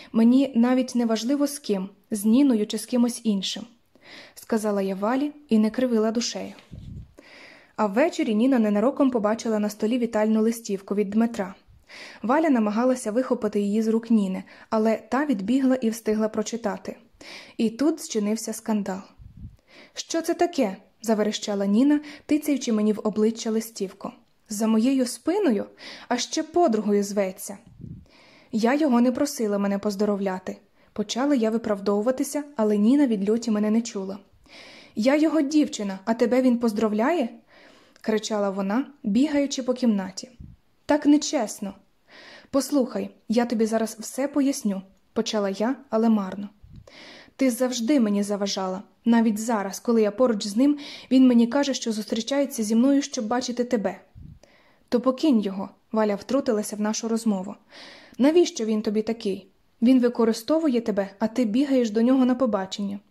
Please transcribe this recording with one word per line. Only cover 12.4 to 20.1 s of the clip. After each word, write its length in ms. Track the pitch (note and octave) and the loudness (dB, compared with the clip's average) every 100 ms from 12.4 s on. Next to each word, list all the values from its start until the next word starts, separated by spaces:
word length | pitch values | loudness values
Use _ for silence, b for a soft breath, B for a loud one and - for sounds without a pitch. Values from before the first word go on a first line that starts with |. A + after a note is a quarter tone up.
| D#4+ | 4
намагалася 600 | B3 G#3 G#3 B3+ B3+ G#3+ | 2 2 2 0 0 -2
вихопити 500 | G#3+ B3+ B3 G#3+ G#3 | -2 -2 -2 0 0
її 220 | G3+ G#3+ | 0 0
з 60 | A3 | 2
рук 220 | A3+ A#3 | 0 2
Ніни, 340 | A3+ F#3+ F#3+ B B B | 2 2 -4 B B B
але 260 | A3 A3 A3 | 0 2 0
та 300 | - B3 D4+ | -2 -2 0
відбігла 480 | G#3 G3 C4 C4 | -2 0 2 2
і 160 | B3+ A3+ | 2 0
встигла 380 | A3 - G#3+ G#3+ | -2 -2 0 0
прочитати. 680 | G#3+ G#3+ A#3 A3 F#3+ - - _ _ B B B B | -2 -4 -6 -6 -6 -12 -14 _ _ B B B B
І 140 | A3+ | -2
тут 300 | A3+ D4 D#4+ | 0 0 0
зчинився 520 | - A3 G3+ A3 - | -4 -4 -2 -4 -6
скандал. 480 | A3 - G#3+ G3 F#3 - - - - - - b b b | -8 -2 -2 -2 -8 -12 -20 -20 -18 -18 -20 b b b
«Що 280 | - - | -16 -6